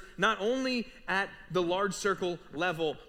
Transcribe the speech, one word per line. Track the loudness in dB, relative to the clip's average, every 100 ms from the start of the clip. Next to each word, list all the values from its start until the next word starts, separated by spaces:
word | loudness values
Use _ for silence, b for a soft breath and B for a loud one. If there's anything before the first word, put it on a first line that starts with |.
| B 0
not | 2 2
only | 2 0 0 -2 -4 B -2
at | 0 0 -6 -2
the | 0
large | 2 2 0 0
circle | 0 2 0 -4 -8
level, | -2 -2 2 0 -2